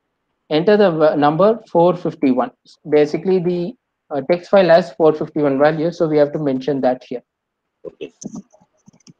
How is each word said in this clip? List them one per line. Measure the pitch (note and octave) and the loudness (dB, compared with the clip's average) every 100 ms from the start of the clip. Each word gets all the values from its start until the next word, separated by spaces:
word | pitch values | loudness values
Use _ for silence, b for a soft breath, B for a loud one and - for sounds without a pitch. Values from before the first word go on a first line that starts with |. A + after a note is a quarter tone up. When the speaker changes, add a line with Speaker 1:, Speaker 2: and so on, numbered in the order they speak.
| _ _ _ _ - | _ _ _ _ -6
Speaker 1:
Enter | D3+ F3 G#3 | -2 2 2
the | G3+ | 2
v-, | D#3+ D#3 D3 | 2 0 2
number | D3 D#3+ G3+ A3+ - | 0 2 0 0 -2
four | E3+ F3 F3 | 0 2 0
fifty-one. | D#3 - C#3 B2 A#2+ - _ _ D#3 | -6 -2 -2 0 -4 -8 _ _ -2
Basically, | D3+ D3+ D#3+ F#3 F#3 | 0 0 -2 -2 -2
the, | F3 F3 F3 C4 _ _ _ | -2 -4 -6 -12 _ _ _
uh, | D3 C3+ | -8 -4
text | F3 - | -4 0
file | G3+ F3+ | 2 4
has | E3+ F3 | 4 2
four | - D#3+ | 0 0
fifty-one | D3+ D3+ D#3 D3 C3+ | 2 -4 -4 -2 2
values, | D3 D#3 D#3+ E3+ | 2 0 -4 -2
so | E3 | 0
we | D3+ | 2
have | D3 | 0
to | E3 | 0
mention | D3 C3 C3 C#3 | -4 -4 -4 -2
that | B2+ B2+ | -2 -4
here. | - B2 - _ _ _ _ _ - | -8 -16 -16 _ _ _ _ _ -20
Speaker 2:
Okay. | - D2+ _ - - - _ _ _ _ _ _ _ | -16 -18 _ -18 -18 -20 _ _ _ _ _ _ _